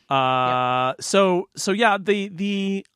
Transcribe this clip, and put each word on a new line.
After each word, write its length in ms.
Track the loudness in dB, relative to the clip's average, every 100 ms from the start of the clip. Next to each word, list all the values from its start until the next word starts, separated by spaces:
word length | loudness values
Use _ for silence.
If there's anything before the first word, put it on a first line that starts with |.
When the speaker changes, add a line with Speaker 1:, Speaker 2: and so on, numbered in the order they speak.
| -2
Speaker 1:
Uh, 840 | 0 2 2 2 0 0 0 0 -4
Speaker 2:
Yep. 40 |
Speaker 1:
so, 460 | 0 2 4 2 -2 -6
so 160 | -4
yeah, 260 | 0 0 0
the, 300 | 0 -2 -4
the, 560 | -6 -4 -2 -2 -4 -4